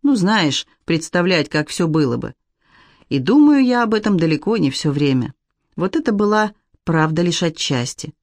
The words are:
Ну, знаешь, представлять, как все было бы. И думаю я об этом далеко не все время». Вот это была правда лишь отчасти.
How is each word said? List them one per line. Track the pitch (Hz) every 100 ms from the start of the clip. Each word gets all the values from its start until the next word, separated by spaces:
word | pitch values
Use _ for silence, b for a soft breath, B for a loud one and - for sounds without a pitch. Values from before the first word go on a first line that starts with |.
Ну, | 285 254
знаешь, | 185 220 160 135 - _ -
представлять, | 165 160 175 175 175 143
как | 156 151
все | - 170
было | 156 139 120
бы. | - - _ _ b b b b b
И | 139
думаю | 131 277 294 285 254
я | 240
об | 233
этом | 220 214 190
далеко | 165 151 - 220
не | 143
все | - 156
время». | 143 143 131 120 - _ _ _ -
Вот | 185 330
это | 302
была | 202 208 214 214 - _ _ -
правда | 160 156 160
лишь | 175 165
отчасти. | 170 160 - 135 120 - - -